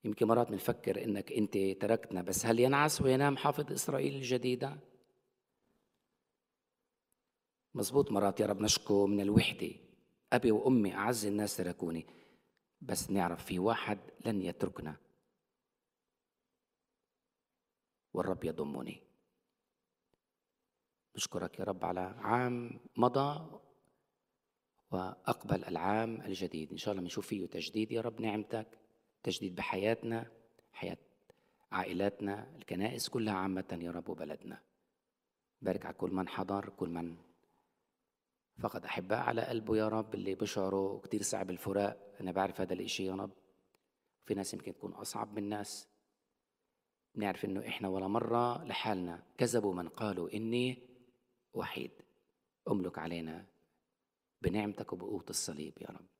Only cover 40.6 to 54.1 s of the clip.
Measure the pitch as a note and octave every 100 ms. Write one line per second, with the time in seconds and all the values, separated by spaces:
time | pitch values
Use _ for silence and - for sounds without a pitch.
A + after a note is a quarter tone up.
40.6 | F#2+ G2 G2 G2+ - G#2 - G2 F#2+ F2+
41.6 | - G2 G2+ - - - F#2 F2+ G2 -
42.6 | F#2 F#2 F#2+ - F#2+ F#2 G2 - _ _
43.6 | _ _ _ _ _ _ - G2+ F#2+ -
44.6 | - F2+ G2+ - G#2+ G#2+ G#2+ G#2 G2+ G#2
45.6 | G2+ - - _ _ _ _ _ _ _
46.6 | _ _ _ _ _ - G#2 F#2+ G2+ G2
47.6 | G2+ - G2+ F#2+ F#2+ A2 A2+ A#2+ A#2+ A#2+
48.6 | - G2 A#2 F#2+ F2 E2+ - - A#2+ A#2+
49.6 | G#2 F2 E2+ - G#2+ F2+ E2+ G#2+ A2+ A#2+
50.6 | B2+ B2+ - - - _ _ _ _ -
51.6 | - - B1 - - _ _ _ _ _
52.6 | - G#2 F2+ D#2+ E2 E2+ D#2+ E2 F#2+ _
53.6 | _ _ _ _ _